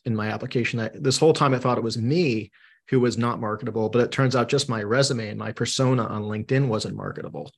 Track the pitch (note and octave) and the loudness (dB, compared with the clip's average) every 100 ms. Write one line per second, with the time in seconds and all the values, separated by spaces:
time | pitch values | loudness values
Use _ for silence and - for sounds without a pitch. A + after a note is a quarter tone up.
0 | - A2 G#2+ G#2 B2 B2 A#2 A#2 A2 - | -4 -2 -2 -4 -4 -2 0 -2 -4 -2
1 | C#3+ B2+ D#3+ D3+ C#3+ B2+ B2+ A#2+ A2+ A#2 | 0 4 4 6 4 4 2 0 0 -2
2 | A2+ D#3+ D#3+ A2 F#2+ _ - _ - C3 | 0 2 2 0 -4 _ -20 _ 0 2
3 | A#2+ A2+ A#2+ A#2 A2 G#2+ B2 A2 A2 A#2 | 2 2 -2 -2 -4 -4 -4 -2 0 2
4 | A#2+ C#3 C3 B2+ A#2 C#3+ C3 A2+ G#2 B2 | 2 2 2 2 2 0 0 -2 0 0
5 | C3+ B2+ G#2+ G#2+ G#2+ G#2+ A#2 - C3 B2+ | 0 -4 -6 -8 -8 -4 -4 0 2 2
6 | A2 G#2+ G#2 G#2+ G#2+ C3+ C#3 G#2+ G2+ G2+ | 0 -4 -4 -6 0 0 2 0 -4 -8
7 | F#2+ - - C#2+ - | -8 -8 -10 -12 -14